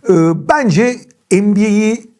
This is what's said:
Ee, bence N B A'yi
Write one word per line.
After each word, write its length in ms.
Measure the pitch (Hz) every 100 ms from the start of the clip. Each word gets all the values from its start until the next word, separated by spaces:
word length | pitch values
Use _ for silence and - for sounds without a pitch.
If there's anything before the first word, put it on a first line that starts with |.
| 269
Ee, 40 | 175 165 165 233
bence 460 | 302 247 160 247 247 - _ _
N 240 | 190 208 202
B 40 |
A'yi 520 | 214 208 214 226 -